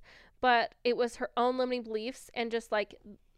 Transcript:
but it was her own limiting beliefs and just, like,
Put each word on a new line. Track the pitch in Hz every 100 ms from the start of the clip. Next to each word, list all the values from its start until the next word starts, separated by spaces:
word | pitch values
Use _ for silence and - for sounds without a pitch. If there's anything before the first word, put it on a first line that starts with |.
| - - - _
but | 254 240 - -
it | 247 240
was | 240 -
her | 247 -
own | 247 254
limiting | 254 247
beliefs | 226 220 226 - -
and | - 233
just, | 226 -
like, | 214 208 - 208 196 _